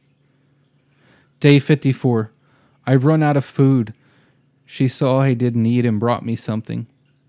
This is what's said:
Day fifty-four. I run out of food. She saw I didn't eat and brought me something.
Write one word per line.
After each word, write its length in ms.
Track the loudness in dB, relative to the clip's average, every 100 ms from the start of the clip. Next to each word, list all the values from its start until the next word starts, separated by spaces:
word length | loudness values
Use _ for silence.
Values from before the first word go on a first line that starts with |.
| _ _ _ _ _ _ _ _ _ _ _ _ _ _
Day 180 | 4 4
fifty-four. 720 | 4 0 -2 -2 -2 -2 -4 _ _ _ _ _ 0
I 100 | 0
run 260 | 2 0
out 140 | 0 -2
of 80 |
food. 500 | -2 0 2 2 -2 -10 _ _ _ _ _ _ _
She 220 | -4 -4
saw 320 | -2 -2 0
I 140 | 0
didn't 320 | 0 -2 0 0
eat 200 | 0 -2
and 140 | -2
brought 260 | -2 -4 -6
me 120 | -8
something. 500 | -6 -8 -8 -10 -12 _ _ _